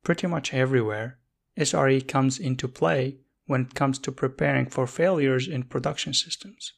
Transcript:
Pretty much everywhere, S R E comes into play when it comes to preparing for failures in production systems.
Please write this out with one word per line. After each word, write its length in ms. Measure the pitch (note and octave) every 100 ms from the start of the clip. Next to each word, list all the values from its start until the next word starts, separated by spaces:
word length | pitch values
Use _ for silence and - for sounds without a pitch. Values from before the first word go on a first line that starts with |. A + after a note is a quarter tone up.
Pretty 240 | - E3+ F3+
much 260 | E3 -
everywhere, 640 | C3 C3 C3 G#2+ G#2+ A2+ - _ _ _ -
S 160 | D3
R 160 | D#3+ C3+
E 120 | C3+
comes 400 | C3 C3+ C3+ C3
into 260 | D3+ C3 B2+
play 520 | - E3 D#3 C3 C3+ _ _ -
when 140 | C3
it 160 | B2+ -
comes 240 | C#3 C3+
to 100 | -
preparing 560 | B2+ C3 C3 D3 C3+ B2+
for 220 | - B2+
failures 580 | - F3 F3 C#3 C3 C3+
in 160 | C#3
production 520 | C3 C#3 C#3 C#3+ -
systems. 580 | - E3+ - G3 - -